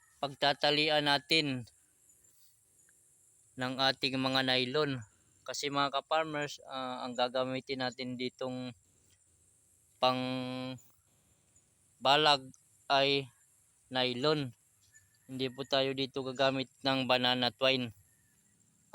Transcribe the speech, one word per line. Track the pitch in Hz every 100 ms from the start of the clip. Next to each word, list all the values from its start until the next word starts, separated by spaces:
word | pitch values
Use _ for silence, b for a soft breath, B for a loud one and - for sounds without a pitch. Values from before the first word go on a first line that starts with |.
| _ -
pagtatalian | 139 139 143 147 147 147 151 151 147
natin | 143 - 160 147 127 113 _ _ _ _ _ _ _ _ _ _ _ _ _ _ _ _ _ _ -
ng | 127 131
ating | 135 127 135 131
mga | 131 131
nylon. | 131 127 127 147 147 131 110 _ _ _ -
Kasi, | 127 143
mga | 143 143 135
ka-farmers, | - 156 160 147 147 - -
ah, | 135 127 123
ang | 127 123
gagamitin | 123 127 131 131 - 131
natin | 127 123 127 123
ditong | 127 - 131 127 127 - _ _ _ _ _ _ _ _ _ _ _ -
pang | 127 127 127 131 127 127 127 127 _ _ _ _ _ _ _ _ _ _ _ _
balag | 127 143 151 139 131 - _ _ -
ay | 139 139 139 131 _ _ _ _ _ _
nylon. | 127 127 123 147 151 131 - _ _ _ - _ _ _
Hindi | 131 131
po | 127
tayo | 135 135 135 135
dito | 131 139
gagamit | 131 127 135 135 131 _
ng | 135 135 123
banana | 127 123 127 123
twine. | - 131 131 120 - _ _ _ _ _ _ _ _ _